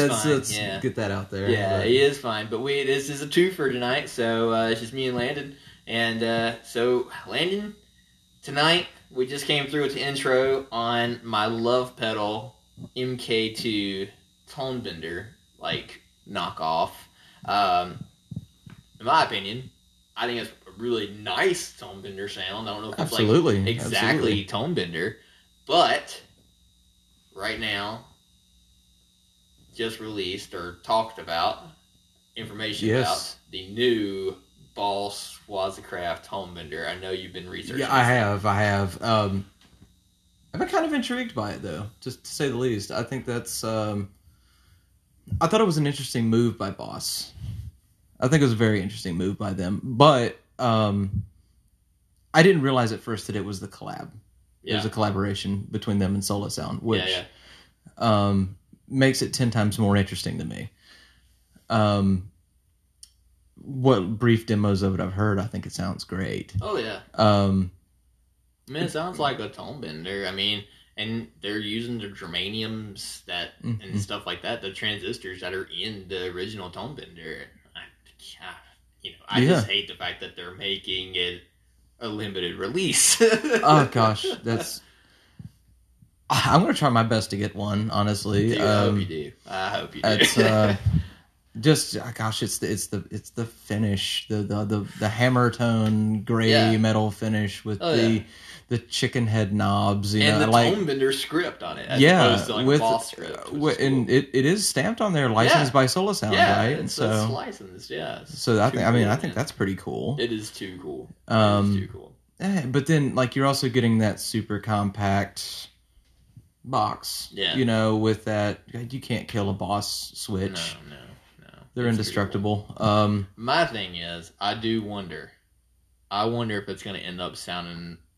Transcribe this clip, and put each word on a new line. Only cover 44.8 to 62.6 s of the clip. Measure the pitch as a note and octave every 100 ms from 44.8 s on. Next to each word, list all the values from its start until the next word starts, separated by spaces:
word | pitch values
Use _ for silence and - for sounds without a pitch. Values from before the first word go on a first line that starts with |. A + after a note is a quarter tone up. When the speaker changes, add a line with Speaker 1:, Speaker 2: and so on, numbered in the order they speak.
| _ _ _ _ - G2+
Speaker 1:
I | E3
thought | G#3+
it | G#3+
was | D#3
an | C#3+
interesting | C#3 B2+ B2+ A2+
move | A2+ A#2+ G#2+
by | G2
Boss. | - G#1+ - - - - - - - - - _ _ _ -
I | B2+
think | D#3
it | C#3
was |
a | A2
very | A2+ G#2+
interesting | F#2+ - F#2+ E2+
move | F#2 G2+
by | G2
them, | F#2 F2+ G2+
but, | C3 A#2 D3 C3+ A2+ - _ -
um, | B2+ A2 G#2 G2+ G2 G2+ - _ _ _ _ _ _ _ _ _ _ D#3
I |
didn't | F#3 F3+
realize | C3+ C3 A2+
at | A2
first | - G#2+ -
that | G#2
it |
was | G2 F#2+
the | G2
collab. | - G2+ - - G#2 - _ _ _
It | F#2+ G#2
was |
Speaker 2:
Yeah. | G#2+
Speaker 1:
a |
collaboration | A2+ G#2 G2 G2+ G2 G2 G2+ -
between | G#2 - G2+
them | F#2+
and | G2+
Sola | F#2+ G2+ G#2
Sound, | - - -
Speaker 2:
Yeah, | A2+
Speaker 1:
which, | G#2 F#2
Speaker 2:
yeah. | F#2 - - - - - _ - -
Speaker 1:
um, | A2+ G#2 G2+ G2 F#2+ - _ - -
makes | C3+ C3+ C3
it | -
ten | - A#2+
times | A2+ G#2 F#2+
more | G#2 G2+
interesting | F#2 F2+ - -
to | -
me. | - G#2 _ _ - - _ _ _ _ _ -
Um, | A2 G#2 G2+ G2 F#2+ G2 - _ _